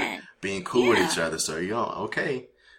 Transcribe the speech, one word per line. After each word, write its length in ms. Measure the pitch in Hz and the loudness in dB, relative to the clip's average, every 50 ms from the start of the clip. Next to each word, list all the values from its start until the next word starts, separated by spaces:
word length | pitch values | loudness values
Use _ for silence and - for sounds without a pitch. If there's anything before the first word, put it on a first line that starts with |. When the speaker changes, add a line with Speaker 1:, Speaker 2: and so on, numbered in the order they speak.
Speaker 1:
did. 200 | - - 98 - - - - _ | 0 -2 -6 -10 -12 -18 -16 _
Speaker 2:
being 240 | - 98 98 95 90 | -4 -4 -4 -4 -4
cool 240 | - - 123 123 123 | 2 4 4 6 6
with 100 | 113 104 | 6 6
Speaker 1:
Yeah. 100 | 90 82 | 4 2
Speaker 2:
each 60 | - 90 | 2 0
other. 200 | 82 80 80 80 | 0 0 0 -2
So, 200 | - - 78 80 | -4 -4 -2 -4
you 120 | 87 95 110 | -2 -2 -2
know, 120 | 117 107 - - - 101 | -2 -2 -2 -4 -6 -6
okay. 420 | 107 - 151 180 165 135 127 - - _ _ _ _ - | -4 -2 -2 -2 -2 -2 -4 -6 -12 _ _ _ _ -20